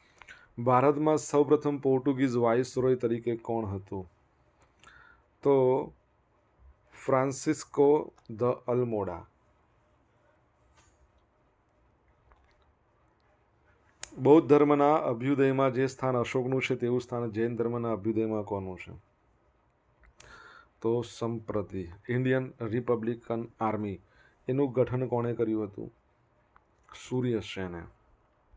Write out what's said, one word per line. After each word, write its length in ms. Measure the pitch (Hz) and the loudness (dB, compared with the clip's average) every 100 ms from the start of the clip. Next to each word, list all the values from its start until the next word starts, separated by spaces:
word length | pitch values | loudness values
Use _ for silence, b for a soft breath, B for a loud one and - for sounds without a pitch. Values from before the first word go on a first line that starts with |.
| B B B B B - | B B B B B -4
ભારતમાં 580 | 120 123 139 143 156 151 | 2 4 4 4 2 0
સૌપ્રથમ 600 | - 143 139 151 147 143 | 2 2 4 4 2 -2
પોર્ટુગીઝ 580 | 139 131 135 131 135 120 | 0 0 0 0 0 2
વાઇસરોય 600 | 117 120 127 131 127 123 | 2 2 0 0 0 2
તરીકે 400 | 117 117 120 113 | 0 -2 -2 -4
કોણ 300 | - 113 104 | -4 -6 -4
હતું? 460 | 98 95 98 90 _ _ _ _ _ _ _ B B B B B _ | -8 -8 -12 -12 _ _ _ _ _ _ _ B B B B B _
તો 480 | 143 135 127 131 160 - _ _ _ _ _ _ - _ _ - - | 2 4 4 2 -2 -14 _ _ _ _ _ _ -20 _ _ -10 0
ફ્રાન્સિસ્કો 1080 | 131 139 135 151 147 - - 143 151 - - - | 2 0 -2 -4 -4 -2 4 4 4 0 -14 -12
દ 140 | 110 | -2
અલમોડા. 840 | 123 - - 123 120 107 95 85 - _ _ _ _ _ _ _ _ _ _ _ _ _ _ _ _ _ _ _ _ _ _ _ _ _ _ _ _ _ _ _ _ _ _ _ _ _ _ _ _ _ _ _ _ _ _ _ - - | -2 -2 -2 -2 0 -2 -4 -8 -14 _ _ _ _ _ _ _ _ _ _ _ _ _ _ _ _ _ _ _ _ _ _ _ _ _ _ _ _ _ _ _ _ _ _ _ _ _ _ _ _ _ _ _ _ _ _ _ -16 0
બૌદ્ધ 300 | 131 156 131 | 6 6 8
ધર્મના 480 | 143 147 143 143 156 | 6 6 4 4 4
અભ્યુદયમાં 800 | 147 117 131 135 135 131 135 | 0 -2 -2 2 2 2 0
જે 140 | 123 131 | 0 -2
સ્થાન 300 | 131 131 123 | -2 -2 0
અશોકનું 440 | 117 135 123 131 | 0 -2 -2 -2
છે, 140 | - 123 | -2 -2
તેવું 260 | 120 123 | 0 -2
સ્થાન 300 | 123 120 120 | -4 -6 -4
જૈન 240 | 104 117 113 | -2 -2 -2
ધર્મના 360 | 117 120 117 | -4 -2 -4
અભ્યુદયમાં 520 | 107 107 110 110 107 | -4 -2 -2 0 -2
કોનું 340 | 101 101 95 90 | -4 -6 -6 -12
છે? 140 | 90 90 _ _ _ _ _ _ _ _ _ _ - _ B B B B B _ | -16 -20 _ _ _ _ _ _ _ _ _ _ -20 _ B B B B B _
તો 200 | 113 120 | -2 -2
સંપ્રતિ. 880 | 110 - 117 117 104 104 101 95 87 90 - | -4 -8 -6 -6 -6 -6 -6 -8 -12 -12 -6
ઇન્ડિયન 440 | 123 127 131 131 - | -2 0 0 -2 -8
રિપબ્લિકન 840 | 113 120 120 117 113 117 - 117 117 - | -6 -4 -2 -2 -2 -6 -4 -6 -6 -4
આર્મી, 400 | 110 107 104 92 _ b b b - | -4 -2 -6 -8 _ b b b -4
એનું 240 | 131 139 | -2 0
ગઠન 360 | 127 117 127 123 | 0 0 0 -2
કોણે 260 | 120 120 | -2 -2
કર્યું 300 | 117 110 110 | -2 -2 -2
હતું? 300 | 101 104 117 _ _ _ _ _ _ _ _ _ - - - | -4 -8 -16 _ _ _ _ _ _ _ _ _ -20 -18 -6
સૂર્ય 300 | 127 123 110 | -2 0 -2
સેને. 440 | 95 98 92 85 85 _ _ _ _ _ _ | -4 -8 -8 -10 -14 _ _ _ _ _ _